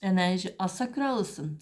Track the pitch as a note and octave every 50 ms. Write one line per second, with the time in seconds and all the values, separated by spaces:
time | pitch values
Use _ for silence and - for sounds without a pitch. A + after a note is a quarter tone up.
0 | G3+ F#3+ F#3 F#3 F3+ F3+ F#3 F#3 F#3 F3+ - - F#3+ F3+ - - B3+ A#3+ - C#4+
1 | C#4 C#4 B3+ A3 F#3+ - - - C#3+ D#3 D3+ -